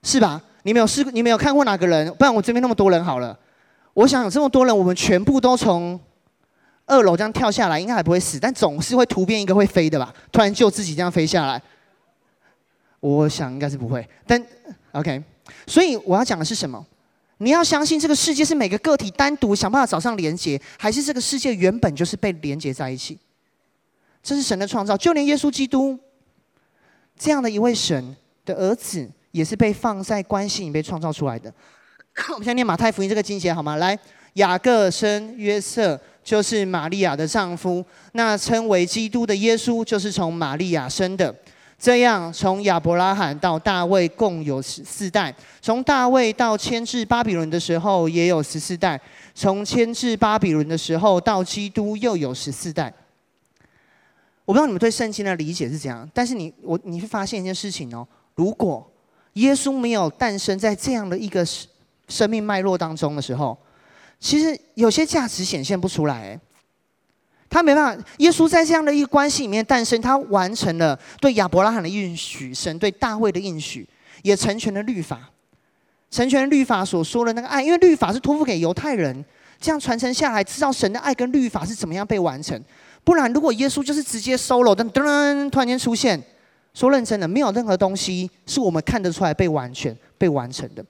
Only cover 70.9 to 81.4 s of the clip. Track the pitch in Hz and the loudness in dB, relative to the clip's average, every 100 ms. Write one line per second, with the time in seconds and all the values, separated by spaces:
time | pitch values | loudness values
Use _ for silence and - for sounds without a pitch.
70.9 | 131 - - 277 214 185 180 202 226 170 | 0 -10 0 2 2 2 4 4 2 -4
71.9 | 202 185 170 - - 131 127 180 160 202 | -4 -6 -8 -12 -12 -12 -8 -8 -2 -4
72.9 | - 233 214 220 175 196 160 147 127 - | -2 -4 0 -2 -2 -6 -10 -10 -12 -16
73.9 | _ _ - 196 294 220 208 220 196 214 | _ _ -6 0 2 2 -2 -4 -4 -4
74.9 | 214 160 120 127 _ _ _ _ _ _ | -6 -6 -10 -14 _ _ _ _ _ _
75.9 | _ _ - 254 269 269 277 262 208 190 | _ _ -2 2 2 4 2 4 0 0
76.9 | 180 160 240 233 226 240 277 277 349 359 | -2 -2 0 0 -2 -2 -2 2 6 6
77.9 | 311 175 226 269 294 285 180 165 180 302 | 6 2 0 0 0 0 0 0 -2 -2
78.9 | 240 151 131 143 _ - _ - 311 254 | -2 -2 -4 -14 _ -20 _ -4 -2 -2
79.9 | 233 247 247 294 214 196 - 277 254 202 | -2 -2 0 0 0 -2 0 -2 2 0
80.9 | 220 - 254 247 277 | 0 -4 -2 0 0